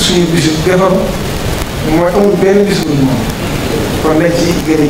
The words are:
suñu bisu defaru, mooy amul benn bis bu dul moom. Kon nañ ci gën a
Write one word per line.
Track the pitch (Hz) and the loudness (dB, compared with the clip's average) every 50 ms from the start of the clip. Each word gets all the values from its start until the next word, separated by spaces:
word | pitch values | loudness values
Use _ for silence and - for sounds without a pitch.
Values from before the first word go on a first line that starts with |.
| - | 0
suñu | - 180 175 175 160 165 | 0 2 2 2 2 0
bisu | - 139 160 156 160 - | 0 0 0 0 0 0
defaru, | 185 185 180 190 185 190 - - - - - - - - - - - - - - - - - - 113 156 | 0 2 2 2 2 2 0 0 -2 -4 -4 -6 -6 -6 -4 -4 -4 -4 -4 -6 -6 -6 -6 -2 0 0
mooy | 165 175 175 | 2 2 2
amul | 180 202 202 196 175 175 185 | 2 2 2 2 2 2 2
benn | 190 202 202 202 | 4 4 4 2
bis | 190 - - - | 2 0 -2 -2
bu | - | 0
dul | 147 139 131 | 0 0 2
moom. | 131 123 110 110 110 - - - - - - - - - - - - - - - | 0 0 -2 -2 -4 -4 -6 -6 -4 -4 -4 -4 -4 -2 -2 -2 -4 -4 -2 0
Kon | 156 160 160 | 0 0 2
nañ | 170 170 | 0 0
ci | 170 170 175 175 175 - - | 0 0 0 0 0 -2 0
gën | 156 156 156 | 0 0 2
a | 151 143 | 2 2